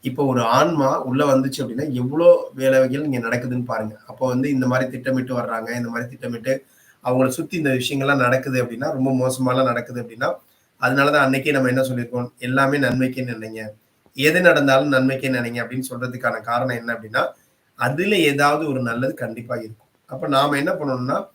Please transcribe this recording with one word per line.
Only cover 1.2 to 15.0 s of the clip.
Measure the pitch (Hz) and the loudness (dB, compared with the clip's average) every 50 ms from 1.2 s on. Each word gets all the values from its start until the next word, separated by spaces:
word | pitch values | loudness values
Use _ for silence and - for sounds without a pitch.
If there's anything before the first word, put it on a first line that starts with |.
| 151 143 135 | 2 4 4
வந்துச்சு | 131 131 135 131 - | 4 2 0 -2 -4
அப்படின்னா | 135 107 110 123 147 156 | -6 -6 -4 -6 -4 -4
எவ்வளோ | 131 123 123 127 143 156 170 175 175 170 - - - | -4 -4 -4 -2 0 6 8 8 8 8 4 -6 -8
வேலைகள் | 135 131 135 131 131 131 127 127 139 151 | 0 2 4 6 6 4 4 2 -2 -2
இங்க | 151 131 123 | -2 -2 -2
நடக்குதுன்னு | 113 117 120 120 120 131 123 123 120 | -2 -2 -2 -2 -2 -4 -4 -4 -4
பாருங்க. | 120 117 110 110 110 110 - _ - | -4 -4 -4 -4 -6 -8 -12 _ -18
அப்போ | - - 131 131 | -8 -4 -4 -2
வந்து | 123 127 135 147 | 0 0 0 0
இந்த | 143 131 131 127 | 0 0 2 2
மாதிரி | 123 - - - | 2 0 0 -2
திட்டமிட்டு | - 123 - 135 131 127 120 123 127 120 | -6 -8 -4 -2 -2 -2 -2 -2 -4 -4
வர்றாங்க, | 120 117 117 113 113 117 120 | -4 -4 -4 -6 -6 -6 -6
இந்த | 120 120 117 | -6 -6 -6
மாதிரி | 117 117 123 120 | -6 -8 -8 -8
திட்டமிட்டு | - - - 120 120 113 110 131 135 135 - _ _ _ _ _ _ _ _ | -10 -10 -10 -8 -8 -6 -4 -4 -4 -4 -4 _ _ _ _ _ _ _ _
அவங்கள | 123 127 131 131 127 | -2 2 2 2 0
சுத்தி | - - 160 - - 170 | 0 -4 -6 -6 -4 -4
இந்த | 147 143 | -2 0
விஷயங்கள்லாம் | 131 123 123 - 143 135 135 139 143 | 0 0 -2 -2 -4 -2 0 0 2
நடக்குது | 135 123 123 127 127 127 143 127 127 120 | 2 2 2 2 0 0 0 -2 -2 -2
அப்படின்னா, | 120 117 113 139 156 | -2 -4 -6 -6 -4
ரொம்ப | - - 131 131 131 | -2 0 0 0 2
மோசமாலாம் | 127 127 127 127 131 131 127 123 131 131 | 2 0 0 0 0 0 0 2 2 2
நடக்குது | 127 120 120 120 - 120 120 | 2 0 -2 -4 -6 -8 -10
அப்படின்னா, | 120 113 113 110 135 160 - - _ _ _ _ _ _ _ _ | -10 -10 -8 -4 -4 -4 -4 -6 _ _ _ _ _ _ _ _
அதனாலதான் | 127 127 131 139 139 147 147 147 139 | -2 0 2 4 4 4 6 4 4
அன்னைக்கே | 131 131 131 135 151 | 4 2 0 0 0
நம்ம | 143 135 131 123 | 2 2 2 2
என்ன | 123 131 | 2 2
சொல்லியிருக்கோம், | 131 127 127 120 120 117 123 123 123 123 _ _ | 0 0 -2 -4 -4 -4 -4 -6 -6 -6 _ _
"எல்லாமே | 123 123 131 139 139 135 143 143 | -8 -2 0 2 2 2 2 2
நன்மைக்கே | 139 123 123 127 131 131 127 131 123 | 0 0 2 2 0 0 -2 -4 -6
நினைங்க, | 120 117 110 110 110 110 110 110 107 107 _ _ _ _ _ _ _ _ | -8 -8 -10 -10 -12 -10 -10 -10 -12 -12 _ _ _ _ _ _ _ _
எது | 135 135 156 165 180 | 2 2 4 4 6
நடந்தாலும் | 185 175 160 151 139 139 135 135 147 147 | 6 6 6 6 4 6 4 4 4 4
நன்மைக்கே | 139 131 | 2 4